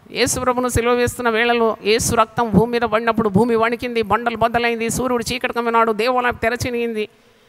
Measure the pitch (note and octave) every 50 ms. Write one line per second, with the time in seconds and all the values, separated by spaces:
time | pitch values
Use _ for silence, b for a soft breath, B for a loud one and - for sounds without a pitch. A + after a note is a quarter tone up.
0 | - - - - A#3+ C#4 - B3+ B3+ B3+ B3 B3 B3+ B3 A#3 A#3+ A3+ A#3+ B3 A#3+
1 | A#3+ - - - B3 A#3+ A3 G#3+ A#3 A#3+ A#3+ A#3+ A3+ A3+ G#3 - - G3+ A3 A3+
2 | - - A#3 A#3 A3+ A3 - - A#3+ A3+ G3+ - A3+ A#3+ A#3+ A#3 A#3 A3+ G#3+ A3+
3 | A#3 A#3 A3 A3 A3+ G#3+ F#3+ F#3+ A#3 B3 A#3 A3 A3+ A3+ A#3+ A3+ C4 B3 A#3+ A3+
4 | A3 G3 G3+ A3 A#3+ A#3+ A#3 A3 A3+ A#3+ A3+ A#3 A#3+ A#3 A#3 A3+ A3+ A3+ G#3+ -
5 | B3 B3+ B3 A#3+ A3+ - A#3+ B3 - B3 B3 A#3+ A#3+ A#3 A3+ A#3 A3+ A3+ A3 G3+
6 | A3 B3+ B3+ B3 B3 B3 A#3 - - A3+ A#3+ A#3+ - C4 A#3+ A#3 A#3 A#3 A3+ G#3+
7 | G#3+ b b b b b b b b